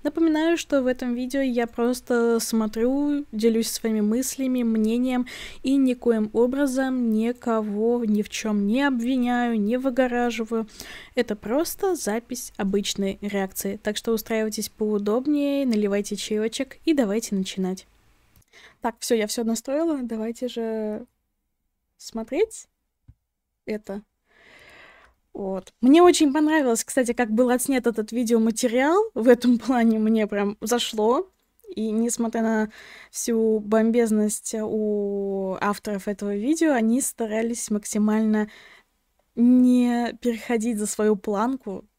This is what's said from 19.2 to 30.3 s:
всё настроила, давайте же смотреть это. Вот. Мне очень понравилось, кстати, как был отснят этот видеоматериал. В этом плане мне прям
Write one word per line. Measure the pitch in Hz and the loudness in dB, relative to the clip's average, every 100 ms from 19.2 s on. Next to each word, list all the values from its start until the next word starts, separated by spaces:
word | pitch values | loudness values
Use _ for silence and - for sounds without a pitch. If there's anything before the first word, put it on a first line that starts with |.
| 214 | 0
всё | - | -4
настроила, | 226 226 - 285 330 294 | -4 -4 -4 -2 -2 -2
давайте | 240 226 220 233 247 | -6 -6 -8 -6 -8
же | 240 226 220 214 214 247 _ _ _ _ _ _ _ _ _ | -6 -6 -4 -6 -8 -12 _ _ _ _ _ _ _ _ _
смотреть | - 226 220 277 440 - - _ _ _ - - _ _ _ _ - | -14 -12 -6 -2 -2 -4 -20 _ _ _ -20 -20 _ _ _ _ -10
это. | 214 214 202 - _ _ _ - - - - - - _ _ _ - | -10 -8 -14 -14 _ _ _ -20 -20 -20 -20 -20 -20 _ _ _ -10
Вот. | 196 190 - _ | -8 -8 -10 _
Мне | 247 311 | 6 8
очень | 359 349 302 | 8 6 2
понравилось, | 285 302 311 262 233 - | 2 2 2 2 0 -2
кстати, | - 233 | -2 0
как | 233 240 | 0 0
был | 220 254 | 2 2
отснят | 247 - 262 240 | 2 0 0 0
этот | 226 214 | -2 -4
видеоматериал. | 226 226 233 220 220 254 240 277 359 440 | -2 2 2 2 0 0 2 2 2 0
В | - 226 | 0 4
этом | 240 240 240 | 6 6 2
плане | - 254 226 220 | 2 2 4 4
мне | 214 220 | 2 2
прям | 208 | 0